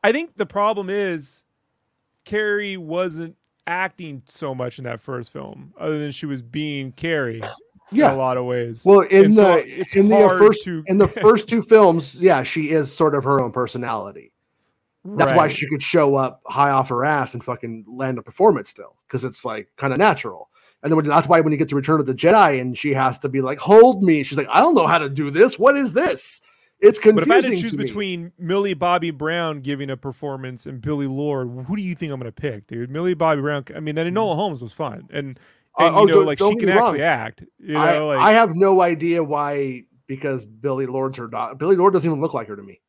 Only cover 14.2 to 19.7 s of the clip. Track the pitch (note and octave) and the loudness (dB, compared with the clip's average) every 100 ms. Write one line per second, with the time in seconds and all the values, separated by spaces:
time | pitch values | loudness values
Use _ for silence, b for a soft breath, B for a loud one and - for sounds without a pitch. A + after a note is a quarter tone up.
14.2 | A#1+ _ _ _ _ _ _ _ F3+ G#3 | _ _ _ _ _ _ _ _ -14 -2
15.2 | C3+ C3+ D#3 - C3+ D3 C3+ E3+ D3 C#3 | 2 2 2 -2 -8 -8 -2 2 2 0
16.2 | C3 - - C3 C#3+ C3+ C3 A#2+ C#3 D3 | -2 -8 -10 -2 0 0 0 -2 -2 -2
17.2 | B2 A#2+ B2 A#2+ A#2 A2+ G#2 B2 C3 B2 | -4 -8 -10 -10 -10 -14 -16 -8 -8 -8
18.2 | A2 - G#3 D3 - - G2 _ _ C3 | -12 2 2 2 -6 -18 -20 _ _ -8
19.2 | B2 G#2+ B2 A2 G2 | -8 -10 -10 -10 -14